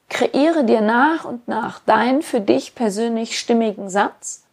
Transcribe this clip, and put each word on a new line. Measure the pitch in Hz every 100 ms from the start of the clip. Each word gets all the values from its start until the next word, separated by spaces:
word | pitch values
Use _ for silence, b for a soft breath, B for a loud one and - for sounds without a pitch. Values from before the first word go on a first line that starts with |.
| -
Kreiere | - - - 302 330
dir | 226 233
nach | 208 240 285 330
und | - 240 -
nach | 220 233 -
deinen | - 220 233 269
für | 330 240
dich | 202 262 262
persönlich | - 226 196 233 226 226 -
stimmigen | - 233 226 202 196
Satz, | 185 214 - - - _